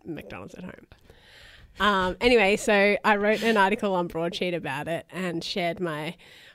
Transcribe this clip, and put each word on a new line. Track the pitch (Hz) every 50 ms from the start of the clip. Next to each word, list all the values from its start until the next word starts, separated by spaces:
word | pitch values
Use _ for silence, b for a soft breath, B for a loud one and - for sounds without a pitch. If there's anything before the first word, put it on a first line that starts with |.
| -
McDonald's | - 160 143 - - - 90 92 - -
at | - -
home. | - - - - - - _ B B B B B B B B B B B B B B B -
Um, | 190 208 208 190 185 185 180 -
anyway, | - 247 254 226 202 190 208
so | 202 - - 214 202 196 208 202 - -
I | 208 214
wrote | 202 208 208 220 214 214
an | 226 220
article | 208 196 190 208 208 214 202 185
on | 175 175
Broadsheet | 170 - 165 165 170 175 - 190 180 175
about | 165 156 156 131 143 147
it | 147 170 151 - _
and | - 170 185 180 175 170 165
shared | - - 208 175 170 170 -
my | 180 170 156 147 156 156 170 B B B B B B B